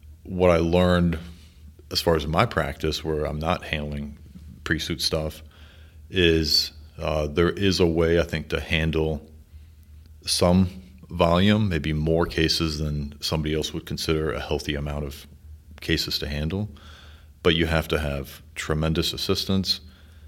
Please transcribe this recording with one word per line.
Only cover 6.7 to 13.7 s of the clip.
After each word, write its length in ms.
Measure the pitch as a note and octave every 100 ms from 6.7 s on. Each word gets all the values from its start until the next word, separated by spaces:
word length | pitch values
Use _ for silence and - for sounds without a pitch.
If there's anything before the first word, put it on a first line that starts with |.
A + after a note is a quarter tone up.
| - - -
uh, 300 | D#2+ D#2 D2+
there 220 | D2+ F2
is 300 | E2+ G2 F2+
a 80 | F2
way, 320 | D#2+ E2 E2+
I 40 |
think, 260 | D#2+ D#2+ D2+
to 100 | D#2
handle 640 | D#2 E2 D#2+ D#2 D#2 D#2 - - - - - - - - - - -
some 440 | - F2+ F#2 F2+ - - - -
volume, 600 | E2+ E2+ F2 G2+ G#2+ G#2+
maybe 220 | E2 D2
more 320 | D2+ D#2 E2 E2+
cases 520 | - D#2+ - E2 D2+
than 360 | D2+ D2 D2 D2+
somebody 320 | - D#2+ D2+
else 200 | D#2 D2+